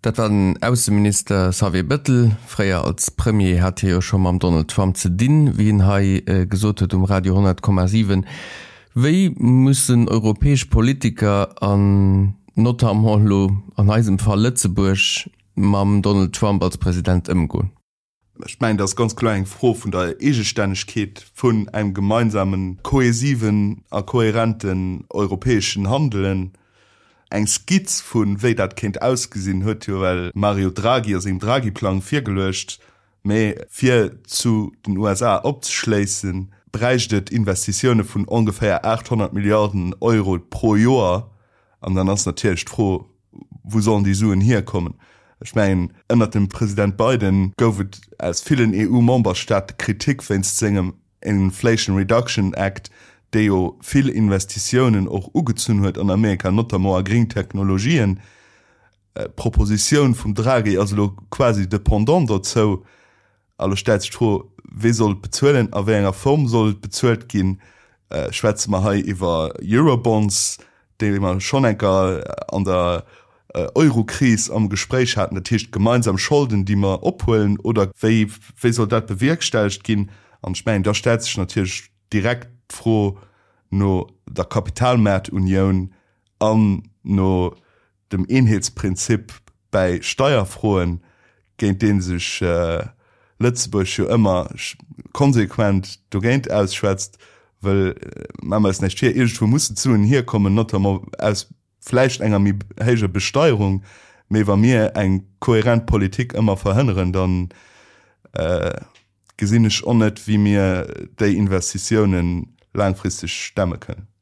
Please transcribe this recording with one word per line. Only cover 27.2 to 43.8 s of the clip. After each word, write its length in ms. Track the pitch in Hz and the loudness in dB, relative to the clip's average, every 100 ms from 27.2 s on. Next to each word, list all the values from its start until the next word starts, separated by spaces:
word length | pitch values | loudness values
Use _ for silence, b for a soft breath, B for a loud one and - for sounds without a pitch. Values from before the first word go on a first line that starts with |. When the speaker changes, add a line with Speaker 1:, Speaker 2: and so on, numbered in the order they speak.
| b | b
Speaker 2:
Ein 160 | - - | -4 -2
Skizz 540 | - - 190 190 - | -4 0 -2 -2 -8
von, 420 | - 120 101 101 | -4 -2 0 0
wie 100 | 120 | -2
das 220 | 117 95 - | -2 -4 -4
Kind 260 | 107 95 | -6 -2
ausgesehen 640 | 123 127 - 101 95 95 101 | -2 -2 -4 -8 -4 -2 -2
hat, 220 | 107 - | -4 -6
ja, 120 | 95 | -2
weil 300 | 95 90 90 98 | -2 -2 -4 -2
Mario 340 | 104 101 95 | 0 2 -2
Draghi 460 | 92 107 127 110 95 | 0 0 0 0 -4
aus 80 | |
dem 160 | 98 95 | -2 -4
Draghi-Plan 640 | 104 131 117 95 101 95 | -2 -2 -2 -4 -2 -2
vier 180 | 95 147 | -2 -4
gelöscht, 580 | 117 98 95 92 - - b b b b | -2 -2 -2 -4 -10 -16 b b b b
mehr 420 | 101 107 107 - - | -2 0 0 -2 -12
vier 560 | - 131 123 107 - - | -2 2 2 2 -4 -8
zu 480 | - 120 110 104 - - | -4 0 0 -2 -10 -4
den 140 | 95 | -2
U 80 | 107 | 0
S 160 | 95 | 0
A 140 | 120 98 | 0 0
abzuschließen, 1160 | - 143 - - - 104 101 - 98 92 95 b b | -2 -4 -6 -6 0 0 0 -4 -6 -6 -10 b b
bräuchte 520 | 104 120 127 120 107 98 | -4 0 0 0 -4 -2
es 60 | |
Investitionen 760 | 117 101 92 - 95 127 113 101 | -2 0 -2 -4 -2 2 2 0
von 200 | 101 98 | -4 -2
ungefähr 600 | 117 107 101 107 90 107 | 0 0 0 0 0 0
achthundert 480 | 113 - 117 101 | -4 -2 -4 -2
Milliarden 600 | 98 101 107 104 98 90 - | -2 0 2 2 -2 -4 -2
Euro 360 | 117 113 95 90 | 0 2 0 -4
pro 380 | - - 113 104 | -6 -2 2 4
Jahr. 560 | 117 131 95 90 117 b b b b b | 4 2 2 -2 -6 b b b b b
Und 140 | - 92 | -4 -2
dann 120 | 92 | 0
ist 180 | 101 - | 0 -2
natürlich 360 | 85 110 90 - | -2 -2 -2 -6
froh, 440 | - 104 92 - _ _ - - - | -2 -2 -2 -8 _ _ -20 -20 -20
wo 180 | - 110 | -4 0